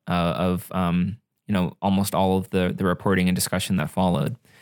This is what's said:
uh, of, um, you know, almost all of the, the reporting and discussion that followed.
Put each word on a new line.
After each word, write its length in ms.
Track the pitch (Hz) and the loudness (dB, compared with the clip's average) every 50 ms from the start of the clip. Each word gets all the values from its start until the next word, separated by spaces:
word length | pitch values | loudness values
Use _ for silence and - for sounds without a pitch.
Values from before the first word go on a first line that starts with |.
| _ | _
uh, 260 | - 87 87 85 87 - | -2 0 0 0 0 0
of, 360 | - 90 92 90 87 - - | 0 0 0 0 -2 -4 -4
um, 460 | - 92 90 85 87 90 90 98 110 - _ _ _ _ _ | -4 -2 0 0 0 0 0 -2 -4 -8 _ _ _ _ _
you 60 | - 104 | -2 -2
know, 240 | 92 90 73 - - | 0 0 -2 -4 -4
almost 340 | 95 101 98 98 101 - - | -2 0 2 2 0 0 0
all 220 | 82 95 95 95 | 0 2 2 2
of 120 | 95 92 - | 0 0 -2
the, 240 | - 95 90 90 - | 0 0 0 0 0
the 100 | - 95 | 0 0
reporting 440 | 90 90 - - 101 95 92 90 90 | 0 0 0 0 0 2 2 2 2
and 60 | 90 | 2
discussion 400 | 92 - - - 95 - - 95 | 0 0 -2 -2 -2 -2 -2 -2
that 120 | 90 76 - | -2 -2 -2
followed. 460 | - 95 92 90 87 71 73 - 117 - _ _ - - | -2 0 2 2 2 2 0 -2 -4 -8 _ _ -20 -20